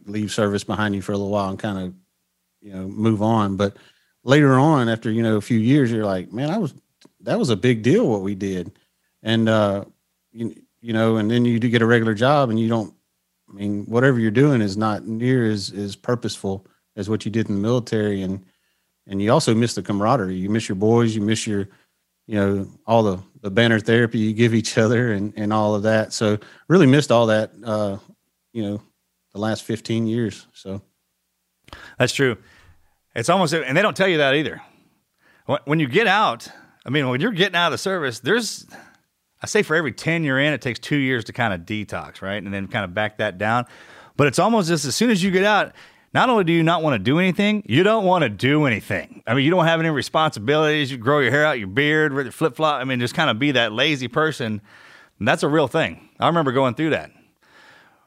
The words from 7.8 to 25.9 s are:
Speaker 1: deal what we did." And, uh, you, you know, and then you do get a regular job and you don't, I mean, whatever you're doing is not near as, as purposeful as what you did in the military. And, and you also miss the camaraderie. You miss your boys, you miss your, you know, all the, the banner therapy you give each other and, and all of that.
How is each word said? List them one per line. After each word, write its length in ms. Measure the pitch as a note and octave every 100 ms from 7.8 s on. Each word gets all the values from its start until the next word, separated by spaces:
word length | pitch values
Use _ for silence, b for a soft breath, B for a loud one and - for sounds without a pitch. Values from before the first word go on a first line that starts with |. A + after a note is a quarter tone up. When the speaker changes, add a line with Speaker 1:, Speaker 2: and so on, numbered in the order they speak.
Speaker 1:
deal 260 | A2+ G3 G3
what 140 | G#2
we 140 | G2 G2
did." 360 | G2 F#2 E2+ - _ _ _ _
And, 260 | A2 A2+ A2+
uh, 360 | A2 G#2 G2+ - _ _ _ _
you, 240 | A2+ A2 - _ _
you 140 | A#2
know, 240 | A2 A2+ A2+
and 120 | G#2+
then 140 | A#2+ A#2+
you 140 | A#2
do 80 | A#2+
get 140 | A#2
a 40 | A2+
regular 280 | A#2+ A2+
job 360 | G#2 B2 D3 B2+
and 100 | A2
you 100 | A2+
don't, 240 | A#2 G2+ - _ _ _ _ _
I 40 |
mean, 320 | G2 G2+ G2+ G2+
whatever 340 | A2+ C3+ A#2+
you're 120 | A2
doing 300 | G#2+ D3 B2+
is 160 | G#2 G2
not 280 | A2 G#2 G#2
near 440 | A2+ B2 C3 A2+
as, 220 | G#2+ F#2+
as 240 | F#2+ G2+ F#2+
purposeful 720 | - B2 A2 - G2 G2 b b _ -
as 140 | G2
what 160 | G#2+ A2
you 60 |
did 180 | A2+ G#2+
in 60 | G2+
the 60 |
military. 600 | G#2+ B2 A#2 A2+ G#2 G2
And, 240 | F#2 F#2+ - _ _ _ _ _ -
and 140 | G2
you 100 | G#2+
also 220 | D3+ C#3
miss 200 | A2+ A#2 -
the 80 |
camaraderie. 540 | F#2 G2+ G#2+ C3 F#2+ F#2
You 120 | G2
miss 200 | A2 A2
your 60 | G2
boys, 400 | G#2+ A#2 A#2 A2
you 60 |
miss 240 | G#2 A2 A2+
your, 220 | G2+ G2 b b b _ _ -
you 80 | G#2+
know, 320 | G2 G2 G2 - -
all 160 | A#2
the, 160 | G#2+ F2+ - _
the 100 | G2+
banner 280 | F#2+ A#2 A2
therapy 400 | A2 A#2 A#2 A2+
you 140 | A2
give 200 | G#2+ A#2
each 240 | A2+ A2 -
other 340 | A2 A#2+ B2
and, 220 | G2 G#2 A2
and 160 | G#2
all 240 | A2 G#2+ G#2
of 80 |
that. 300 | A2